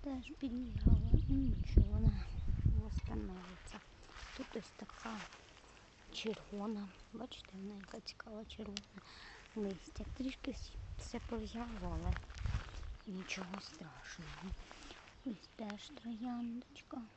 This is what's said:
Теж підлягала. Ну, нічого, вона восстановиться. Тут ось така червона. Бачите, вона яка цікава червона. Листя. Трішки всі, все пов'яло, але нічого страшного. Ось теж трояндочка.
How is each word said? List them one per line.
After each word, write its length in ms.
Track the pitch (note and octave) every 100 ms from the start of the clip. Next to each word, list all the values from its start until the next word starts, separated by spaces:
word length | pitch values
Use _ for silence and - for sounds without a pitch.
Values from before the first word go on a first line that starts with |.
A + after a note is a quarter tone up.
Теж 280 | D4 C4 A3+ D#4+
підлягала. 640 | C#4 A#3+ B3 G#3+ - - - - -
Ну, 60 | C4+
нічого, 520 | C4+ C#4 - - G3+
вона 200 | G#3+ A3 G#3 - - - - - -
восстановиться. 960 | A3 - - A3+ G3+ F#3 F3+ F3+ - G#3 - - - - - -
Тут 80 | C4 A#3
ось 160 | - -
така 400 | G#3 - A3+ G#3+ F3 - - - - - - - -
червона. 760 | - A3 G#3 - G3+ G3+ G#3+ G3 - -
Бачите, 360 | A3+ A#3+ - -
вона 220 | F#3+ G3 G#3
яка 240 | F#3+ A3+
цікава 460 | - - A#3 G#3+ A3
червона. 560 | - G#3+ G3+ - G3 - - - - - A3+
Листя. 480 | G3+ F3+ - - A3 -
Трішки 340 | C4 - -
всі, 200 | - - - - -
все 200 | - A#3+
пов'яло, 480 | - A#3 G#3+ A3+ A#3 A3
але 320 | F3+ E3 E3+ F3+ - - - - - - - - -
нічого 540 | F#3 F#3 - F3+ G3
страшного. 920 | - D#3 E3 C3+ - - D#3 D3 F#3 - - - - - - - C4+
Ось 240 | G#3+ - -
теж 360 | G#3+ G#3 - D4
трояндочка. 960 | A#3 A3 B3 A#3+ A#3+ A#3 - C#4+ - C#4 A3